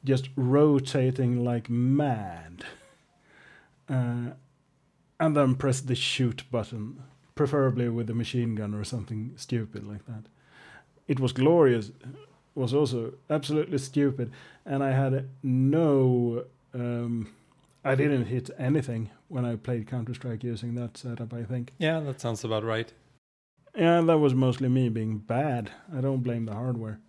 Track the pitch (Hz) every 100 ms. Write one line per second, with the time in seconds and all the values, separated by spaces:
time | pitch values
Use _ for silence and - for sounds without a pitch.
0 | 135 131 - - 123 139 151 139 135 143
1 | 127 127 123 123 120 120 117 120 127 139
2 | 147 113 98 85 82 90 - - - _
3 | _ _ _ - - - _ _ - 131
4 | 123 120 120 131 _ _ _ _ _ _
5 | _ _ 160 147 135 131 139 131 127 120
6 | - - 127 110 - 120 104 113 107 139
7 | - _ _ - 143 147 131 127 120 117
8 | 113 117 110 127 117 107 104 104 101 123
9 | 101 107 117 - - 120 107 - 101 104
10 | - 110 110 _ _ - - - _ _
11 | - 131 127 131 135 170 143 117 101 -
12 | 127 139 - _ _ - 123 139 139 123
13 | 113 - _ 151 139 151 151 143 131 151
14 | 143 135 120 - - - - 139 139 131
15 | 135 131 135 - 135 127 131 156 165 139
16 | 131 123 120 117 - _ _ 127 120 120
17 | 117 117 107 - _ _ _ _ 135 135
18 | 147 135 104 127 127 - 131 151 131 113
19 | 107 - _ 139 120 113 - 120 107 127
20 | 117 123 127 110 123 113 120 120 120 -
21 | 127 120 117 120 110 123 120 - 156 165
22 | 147 131 120 110 113 110 113 113 117 _
23 | _ _ _ _ _ _ _ - 170 170
24 | 165 160 147 127 131 127 131 127 127 113
25 | 110 107 - 120 147 123 101 - - 143
26 | 135 135 123 117 113 104 127 117 110 107